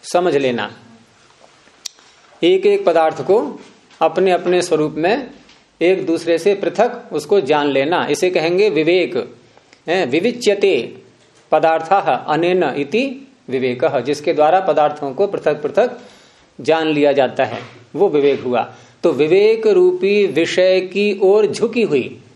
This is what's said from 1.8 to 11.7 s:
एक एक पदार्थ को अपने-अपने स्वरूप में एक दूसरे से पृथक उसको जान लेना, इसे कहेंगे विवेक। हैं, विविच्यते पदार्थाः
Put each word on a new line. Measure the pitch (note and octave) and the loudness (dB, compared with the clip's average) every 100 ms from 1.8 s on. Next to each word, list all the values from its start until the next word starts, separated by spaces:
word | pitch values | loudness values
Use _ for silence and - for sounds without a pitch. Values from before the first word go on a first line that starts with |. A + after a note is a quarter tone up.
| - _ _ _ _ - | -20 _ _ _ _ -2
एक | E3 F#3+ G3 | 2 2 2
एक | G3+ G3+ | 2 2
पदार्थ | E3 D#3+ D3 | 2 2 -2
को | C3+ G3+ C#4 F#3+ - - _ - | 0 0 0 -10 -18 -20 _ -2
अपने-अपने | D#3+ E3 F#3+ F3 F3+ F3+ | -2 2 0 0 0 -2
स्वरूप | F3 D#3 D3+ D#3 | 0 0 -2 -2
में | E3+ A#3 B3 - _ - _ _ | -2 -2 -6 -18 _ -20 _ _
एक | E3+ F#3 D#3 | 0 0 0
दूसरे | E3 D#3+ E3 | -4 -2 0
से | G3 | 0
पृथक | G3 F#3 - A#3 A#3+ - | 0 -2 0 -2 -2 -10
उसको | D3+ D3 G3+ | -10 0 0
जान | C3+ D3+ D3 | 2 0 2
लेना, | C3+ C3+ E3+ B2 | 0 0 -2 -2
इसे | D3 F3+ | -2 0
कहेंगे | F3+ D#3+ F3 G#3+ | 0 0 0 0
विवेक। | D3+ D#3 F3+ E3 - - - _ _ _ _ - | 0 2 2 0 -4 -8 -14 _ _ _ _ -4
हैं, | F3+ D#3+ | -2 0
विविच्यते | C#3+ G#3 A#3+ - G3+ G3+ D3+ A#2 - - _ _ _ _ | 0 -2 -2 0 2 2 0 -4 -14 -20 _ _ _ _
पदार्थाः | D#3 D#3+ | 0 2